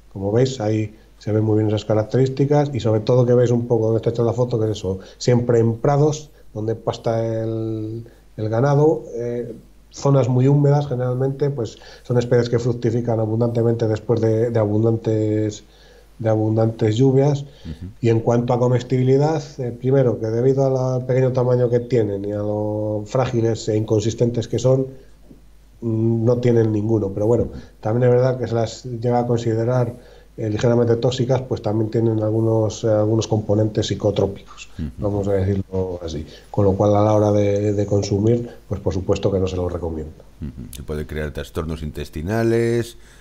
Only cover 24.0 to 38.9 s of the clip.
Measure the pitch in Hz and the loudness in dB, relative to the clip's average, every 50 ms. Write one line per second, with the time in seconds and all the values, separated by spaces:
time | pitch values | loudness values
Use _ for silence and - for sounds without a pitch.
24 | 101 117 117 - 123 120 117 117 107 - - 113 - 127 131 135 131 131 - - | 0 0 0 0 0 0 0 -2 -4 -4 -2 -2 2 2 2 2 0 -4 -8 -14
25 | - - - - - - - - - - - - - - - - 117 117 110 110 | -20 -20 -20 -20 -20 -20 -20 -20 -20 -20 -20 -20 -20 -20 -16 -10 -6 -4 -2 0
26 | 110 113 117 117 113 117 123 123 123 123 117 113 113 110 107 104 104 107 113 107 | 2 2 2 2 2 2 2 2 4 4 4 4 4 2 2 0 0 0 0 0
27 | 101 95 95 104 104 110 120 110 98 - - - - - - - - 107 113 123 | 0 -2 -2 -2 0 2 2 2 0 -2 -6 -12 -16 -18 -16 -8 -6 -4 0 2
28 | 127 123 123 123 127 131 127 127 120 104 113 117 113 110 - - - 127 123 113 | 2 4 4 4 4 2 0 -2 -4 -4 -2 -2 -2 -2 -6 -10 -12 -10 -8 -4
29 | 113 123 123 120 120 120 120 117 - 117 110 113 113 117 127 127 123 110 - - | -2 0 0 0 2 0 0 0 0 0 -2 0 0 0 0 0 0 -2 -4 -10
30 | - - - - - - - - 117 107 104 104 - 120 117 120 120 113 117 117 | -16 -20 -20 -20 -20 -20 -12 -8 -6 -4 -2 0 2 2 4 4 4 2 2 2
31 | - 123 - - 120 117 131 123 - - 113 113 - 107 104 107 110 107 - 117 | 2 0 0 0 0 0 0 -2 -2 -4 -6 -4 -2 -2 -2 0 -2 0 0 0
32 | 113 117 110 107 107 107 107 113 113 113 113 110 110 104 - - - 113 107 107 | 0 0 0 0 0 0 0 0 0 2 2 2 0 -2 -2 -2 -2 0 2 2
33 | 107 107 113 110 104 - 113 107 104 - 101 107 110 107 - 117 - - 101 - | 2 2 2 0 0 0 -2 -2 0 0 0 2 2 0 0 -2 -2 -2 -2 -2
34 | - 104 98 - 98 95 98 - - - - - - - - - 80 69 - - | -2 0 0 0 0 -2 -2 -6 -14 -20 -20 -20 -20 -16 -12 -10 -10 -10 -8 -6
35 | 107 101 101 101 98 101 101 98 92 98 101 95 95 - 95 95 92 92 87 87 | -6 -4 -4 -2 -2 -2 0 0 0 0 -2 -2 -4 -4 -4 -4 -4 -4 -6 -8
36 | 87 80 78 76 78 - - - - - - 104 101 98 95 95 104 104 104 104 | -10 -10 -10 -10 -10 -12 -16 -20 -20 -6 -2 0 2 2 2 4 4 4 4 4
37 | 104 107 107 104 104 104 104 104 104 101 101 101 104 107 101 101 101 98 104 101 | 4 4 4 4 4 4 4 2 2 2 0 0 0 0 0 0 0 0 0 0
38 | 98 - 107 98 104 113 120 120 120 - - - - - 101 95 - 95 | 0 0 0 0 2 2 2 0 0 -6 -12 -16 -12 -8 -8 -6 -4 -4